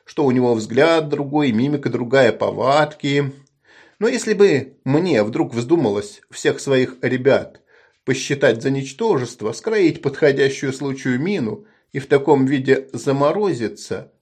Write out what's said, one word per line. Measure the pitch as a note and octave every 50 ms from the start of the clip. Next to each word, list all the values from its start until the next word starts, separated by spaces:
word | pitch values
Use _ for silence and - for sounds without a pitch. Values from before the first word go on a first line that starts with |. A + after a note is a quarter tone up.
| _
что | - - - D3
у | C3
него | B2 B2+ B2 A#2+ A#2
взгляд | A2 G#2+ - A2+ C3+ D3+ E3 E3 D#3+ D#3 D3
другой, | D3+ D3 C#3+ C3+ C#3+ D3+ D3 C3
мимика | G#2+ A2 C3 D3 D3 C#3+ - B2
другая, | A#2 A#2 B2 A#2 C3 C3+ B2+ A2
повадки... | G#2 - A2+ G2+ G2+ G2+ A2+ C3 C#3 D3+ D3+ D3+ - - - C#3 C#3 C#3+ C#3 C3+ C3+ - _ _ _ _ _ _ _ - _ _ _ -
Но | G3+ A#3+
если | C4 A3+ - A3+ G#3
бы | F#3 G3+ F#3+ D3+ B2+ - - - _
мне | - C3+ C#3 D#3 F3+ F#3 C#3+ G#2+
вдруг | G#2 G#2+ B2+ D#3 D#3 B2+ A#2
вздумалось | A#2 A#2 B2+ E3+ F3 C3 G#2 G2+ G#2 G2+ - - - _ _
всех | - - - D3 C3+ -
своих | - C#3 C3+ C3 B2+ B2+ - -
ребят | - B2 B2+ B2 B2+ C#3 B2 - - - - _ _ _ _ _ _ _ _ _ _
посчитать | C3+ C3 - - - C#3+ C#3 D3 B2+ A2 A2+
за | A2 C3+
ничтожество, | C3+ C3+ C3+ C3+ - - A3+ A3+ F3+ C3+ B2 A#2 - - G#2 -
скроить | A#2+ - - A3 A3 G#3 F#3 D#3 C#3+ -
подходящую | - C#3 - - D#3+ C#3+ C3+ C#3+ C#3 C3+ C3+ - D3 C3+
случаю | C3 C3+ C#3+ C#3 C3 C3+ - C3+ B2 B2
мину | D3+ G3 G#3 F3 A#2+ G#2+ - - - _ _ _ _ _
и | - C#3
в | C3+ -
таком | D3 C#3 C#3 D#3+ D3 C3 C3
виде | C3 D3 C3+ C3 C3 B2+ C3+ - -
заморозиться | - A#2+ - C#3+ C3+ C#3 C#3+ D3 E3+ G3+ G#3 F#3+ D3 A#2+ A2+ G2+ G#2 - - - G#2 G2 - - _ _